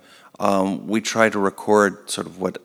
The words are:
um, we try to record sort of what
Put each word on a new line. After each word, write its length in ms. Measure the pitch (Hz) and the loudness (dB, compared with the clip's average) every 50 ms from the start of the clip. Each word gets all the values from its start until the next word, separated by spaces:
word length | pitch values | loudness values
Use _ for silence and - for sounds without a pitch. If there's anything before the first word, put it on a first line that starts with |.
| _ _ - - - - - - | _ _ -20 -20 -20 -20 -10 -4
um, 460 | 101 101 98 98 95 98 98 73 - | -2 0 2 2 0 -2 -4 -6 -6
we 140 | 80 104 113 | -4 -4 -4
try 280 | 107 - - 113 113 110 | -4 -2 0 2 2 2
to 100 | 101 104 | 2 2
record 720 | 98 95 - - - - 104 104 104 98 95 - - - | 0 -2 -2 -2 0 2 4 4 4 4 0 -4 -10 -12
sort 160 | - - - | -10 -10 -10
of 140 | 82 85 90 | -12 -10 -8
what 220 | 95 92 - - _ | -6 -6 -6 -8 _